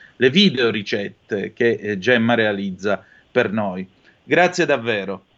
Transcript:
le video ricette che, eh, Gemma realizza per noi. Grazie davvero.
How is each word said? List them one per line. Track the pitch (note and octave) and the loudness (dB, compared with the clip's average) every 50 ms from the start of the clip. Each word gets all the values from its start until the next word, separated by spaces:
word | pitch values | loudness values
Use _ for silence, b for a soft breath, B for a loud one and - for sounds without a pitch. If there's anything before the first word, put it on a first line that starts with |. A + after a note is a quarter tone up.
| B B B | B B B
le | B A#2 C3 | B 2 2
video | B2+ F#3 G#3 F#3+ C3 B2 B2 A2+ | 4 6 4 4 4 2 0 0
ricette | G#2 A2 G2 - - G#2 G2+ G2 - _ _ - A2+ G2+ G2 G2 | 0 -2 -4 -4 -6 -6 -6 -6 -10 _ _ -8 -6 -6 -6 -6
che, | - - A#2+ A#2 A2+ | -4 0 2 2 2
eh, | - - G#2 G#2 G2 | 0 -2 -6 -6 -4
Gemma | F#2 A#2+ B2+ A#2 A2+ A#2 A#2+ | 0 2 2 2 2 2 2
realizza | A2+ A2 G#2+ G#2 G2 G2 G2 F#2 F2 F#2+ G#2 G2 - b b b b b b | 2 2 0 0 -2 -4 -6 -8 -6 -4 -4 -4 -4 b b b b b b
per | - B2 A#2+ A2 | 0 0 0 0
noi. | F#2+ A2+ G#2 G2 F2+ F#2 F#2 - b b b b b b b | -2 -4 -4 -4 -6 -8 -10 -12 b b b b b b b
Grazie | - B2+ D#3+ F3+ F3+ F3 - E3+ | -2 2 2 2 2 2 0 0
davvero. | C#3+ D3 C3 A2+ A#2 A2+ G#2 F#2+ F#2+ G2 F#2+ _ _ _ | 0 0 -2 0 -2 -4 -4 -4 -6 -8 -12 _ _ _